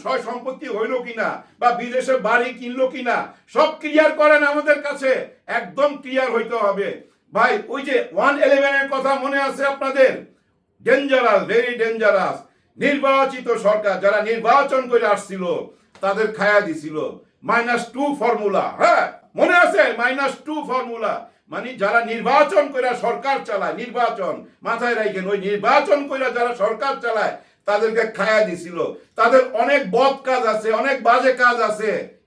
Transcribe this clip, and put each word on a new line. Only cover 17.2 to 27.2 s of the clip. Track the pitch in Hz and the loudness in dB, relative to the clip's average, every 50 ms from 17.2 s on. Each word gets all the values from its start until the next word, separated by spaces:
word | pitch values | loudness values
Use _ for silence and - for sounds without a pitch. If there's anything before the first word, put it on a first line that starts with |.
| - _ _ _ - | -20 _ _ _ -4
মাইনাস | - 220 233 233 240 240 226 226 - | 0 0 0 2 0 -2 -2 -4 -6
টু | - 254 294 294 - 196 | -4 -2 -2 -2 -2 0
ফর্মুলা। | 214 240 233 208 208 196 185 165 147 - - - | 0 0 0 0 0 0 0 0 -2 -2 -2 0
হ্যাঁ, | 247 349 330 262 - - - - _ _ - | 2 4 4 4 2 -2 -6 -12 _ _ -2
মনে | 175 277 330 339 349 | 0 2 4 6 6
আছে | 349 - - - 285 254 226 226 | 4 4 4 4 2 2 2 0
মাইনাস | 240 247 262 277 277 262 - - - | -2 -2 0 0 -2 -4 -4 -6 -10
টু | - 254 302 - 208 | -8 -8 -8 -6 -4
ফর্মুলা? | 247 254 240 233 233 226 220 190 147 - - - _ _ _ - | -4 -4 -4 -6 -8 -6 -4 -4 -4 -6 -8 -14 _ _ _ -14
মানে | 147 190 214 247 262 | -12 -10 -10 -10 -6
যারা | - 196 208 208 233 - | -4 0 2 2 2 2
নির্বাচন | 214 226 233 - 233 269 294 294 285 285 302 285 269 | 0 -4 -4 0 2 4 4 4 4 4 2 2 2
করে | 269 254 254 247 233 - | 0 -2 -2 -2 -2 -2
সরকার | 240 233 233 - - 269 269 262 - | -2 -2 -2 -2 -2 -2 -2 -2 -2
চালায়, | - 214 196 180 160 - | -4 -4 -4 -2 -4 -4
নির্বাচন | - 240 - 214 254 247 214 - 196 185 165 143 - - - _ _ - | -6 -8 -6 -2 0 0 0 0 -2 -4 -4 -6 -6 -10 -18 _ _ -6
মাথায় | 196 233 226 240 240 233 | -4 -4 -2 -2 -2 -2
রাখেন, | 220 214 202 185 190 185 190 | 0 -2 -2 -2 -4 -4 -4
ওই | 202 196 | -4 -2
নির্বাচন | 185 196 208 202 190 226 269 294 285 226 294 285 285 285 | -2 -2 -4 -2 2 2 4 4 4 2 0 0 0 -2
করে | 285 269 | -4 -4
যারা | 262 247 226 240 240 240 240 | -4 -2 -2 -2 -2 -2 -2
সরকার | 185 190 220 - 220 277 277 254 - | -2 -2 -2 -2 -2 -4 -4 -4 -4
চালায়, | - 240 220 214 | -4 -4 -2 -2